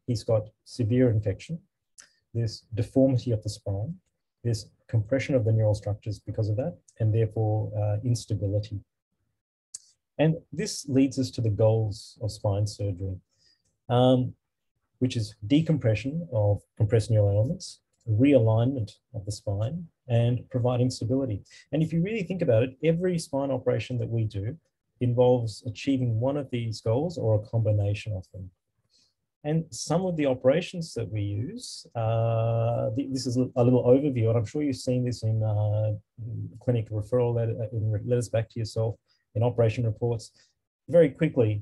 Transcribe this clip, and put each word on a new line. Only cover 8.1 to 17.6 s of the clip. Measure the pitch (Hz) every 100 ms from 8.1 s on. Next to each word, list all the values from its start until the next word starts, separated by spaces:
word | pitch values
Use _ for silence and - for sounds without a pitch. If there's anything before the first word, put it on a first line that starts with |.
| 117 - 98 101 104 - 101 - _ _ _ _ _ _ _ _ - _ _ _ -
And | 160 156 -
this | 147 208 - -
leads | 131 135 135
us | 123
to | -
the | 113
goals | 98 110 110 107 - - -
of | 104
spine | - 104 98 104
surgery, | - 101 87 95 92 _ _ _ _ _ _ -
um, | 120 127 127 120 - _ _ _ _ _ -
which | 127 120
is | 104 - 104
decompression | 147 160 151 117 104 135 165 170
of | 110 104 101 - -
compressed | 107 113 -
neural | 110 101
elements, | 101 127 -